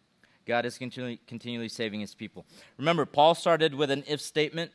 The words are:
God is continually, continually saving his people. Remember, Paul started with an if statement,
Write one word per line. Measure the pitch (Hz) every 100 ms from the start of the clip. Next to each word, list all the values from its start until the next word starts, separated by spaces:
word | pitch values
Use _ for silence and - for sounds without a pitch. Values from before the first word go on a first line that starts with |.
| _ _ _ _
God | - 120 120
is | -
continually, | 127 131 123 117 -
continually | 113 120 120 113
saving | - 113 104
his | 101
people. | - 107 - - - - -
Remember, | 143 170 135
Paul | - 151
started | 170 185 160 160
with | 135 147
an | 139 143
if | 147
statement, | - 156 151 156 170